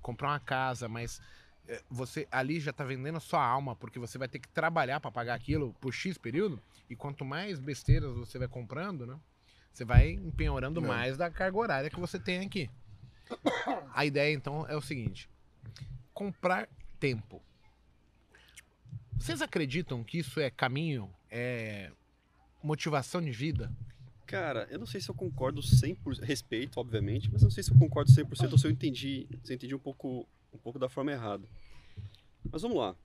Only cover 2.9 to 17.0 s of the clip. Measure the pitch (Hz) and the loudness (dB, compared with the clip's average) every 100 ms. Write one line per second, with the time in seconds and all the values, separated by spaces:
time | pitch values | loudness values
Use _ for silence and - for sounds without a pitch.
2.9 | 131 139 165 - 165 127 131 139 110 113 | -6 -6 -8 -2 2 2 2 -2 -8 -12
3.9 | 127 120 127 127 131 - - 160 165 127 | -10 -10 -8 -8 -10 -6 0 2 2 0
4.9 | 143 135 120 117 117 - 151 131 - 131 | -2 -4 -6 -4 -4 -2 -2 -2 -6 -8
5.9 | - 190 175 117 143 208 120 - - - | -4 -6 -6 -4 -2 -2 -4 -12 -20 -18
6.9 | 117 143 139 131 147 208 165 135 135 - | -10 -10 -8 -8 -6 -6 -8 -6 -2 6
7.9 | - 143 120 117 127 123 127 110 135 190 | 6 6 -6 -8 -8 -8 -8 -10 -8 -8
8.9 | 165 120 143 - _ _ - _ - 117 | -8 -10 -14 -18 _ _ -20 _ -12 8
9.9 | 120 151 190 175 - 156 135 131 165 151 | 10 10 2 -6 -2 0 0 -2 -2 0
10.9 | 117 123 135 175 160 190 190 226 135 151 | 0 0 -2 -4 -2 -2 0 0 0 -2
11.9 | - 170 185 - 180 196 190 131 - - | -6 -6 -6 -4 -4 -4 -4 -6 -10 -20
12.9 | - - - - 240 - 494 - 220 139 | -20 -20 -20 -14 0 0 2 0 -2 -2
13.9 | - 147 143 147 151 139 147 151 151 - | 0 2 4 2 2 -2 -6 -4 -6 -6
14.9 | 143 107 98 - - - - 110 - - | -4 -4 -6 -16 -20 -20 -20 -20 -16 -14
15.9 | 131 - - 202 - 180 185 214 - - | -14 -14 -8 -8 -2 0 0 -4 -14 -16
16.9 | - | -2